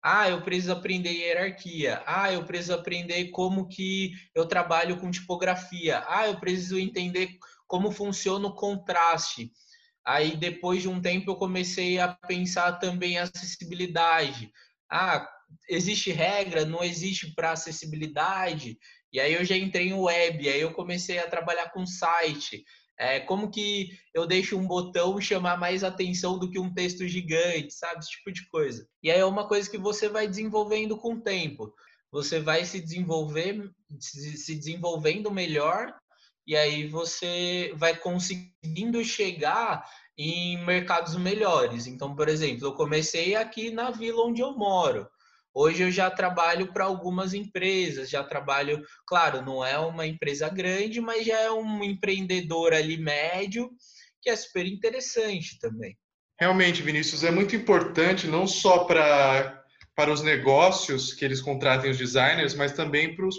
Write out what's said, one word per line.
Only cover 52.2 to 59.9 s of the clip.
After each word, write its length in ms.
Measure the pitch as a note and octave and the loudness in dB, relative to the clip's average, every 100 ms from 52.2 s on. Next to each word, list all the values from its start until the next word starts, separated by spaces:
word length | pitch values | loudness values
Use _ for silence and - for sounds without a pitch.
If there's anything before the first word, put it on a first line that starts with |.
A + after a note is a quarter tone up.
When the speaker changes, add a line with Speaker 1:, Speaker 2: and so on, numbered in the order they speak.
| F#3 F#3 E3 E3 E3 | 0 -2 0 2 6
Speaker 1:
ali 240 | D#3+ D#3 E3 | 6 2 -2
médio, 760 | D#3+ D3 D#3 F#3 G3 A3 B3 - - - - _ | -2 0 0 -2 -4 -4 -6 -8 -20 -20 -20 _
que 80 | B3 | -2
é 60 | A3 | -2
super 300 | - F#3 F3+ | -2 -4 -4
interessante 920 | G3 A3+ B3+ B3+ A#3+ A3 F#3+ D#3+ - | -2 -2 -2 -4 0 0 -2 -8 -8
também. 400 | - A2+ G2+ - _ _ _ _ | -8 -8 -10 -14 _ _ _ _
Speaker 2:
Realmente, 440 | F3 F#3 F3+ E3+ | 4 6 4 4
Vinícius, 420 | D3+ D3+ D#3 - | 0 0 0 0
é 80 | E3 | 2
muito 240 | E3+ G3 A#3 | 4 2 0
importante, 720 | - F#3 E3+ - E3+ F#3+ E3 | 6 6 6 2 4 4 2
não 180 | D#3 F#3+ | 2 2
só 340 | - G3+ F3+ | 2 8 8
pra, 840 | F3+ D#3+ D3+ C#3+ C3+ C3+ C3+ - - _ - | 8 6 8 8 8 6 2 -6 -20 _ -10